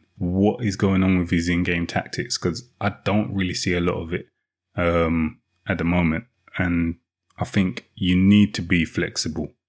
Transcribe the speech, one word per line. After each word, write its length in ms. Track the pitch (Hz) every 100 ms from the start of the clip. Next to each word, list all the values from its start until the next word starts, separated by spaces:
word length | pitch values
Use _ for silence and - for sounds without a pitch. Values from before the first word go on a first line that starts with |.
| _ -
What 500 | 90 95 101 104 110
is 100 | 92
going 280 | 101 95
on 160 | 95 92
with 100 | 85
his 180 | 87 85
in-game 380 | 85 90 87 85
tactics? 540 | 92 - - 71 -
'Cause 300 | 90 82 - -
I 140 | 101 -
don't 300 | - 104 104
really 200 | 98 92
see 220 | 85 95 87
a 60 |
lot 200 | 87 90
of 120 | 82
it, 140 | 82 - _ _ _ _ -
um, 680 | 87 85 82 82 78 - _ _ -
at 100 | 87
the 60 |
moment. 420 | 85 87 82 80 - _ _ -
And 380 | 90 85 82 82 _ _ _ -
I 80 | -
think 440 | 110 92 - -
you 220 | - 90 90
need 400 | 95 104 101 -
to 80 |
be 200 | 85 87
flexible, 680 | 82 - 85 - 82 78 76 _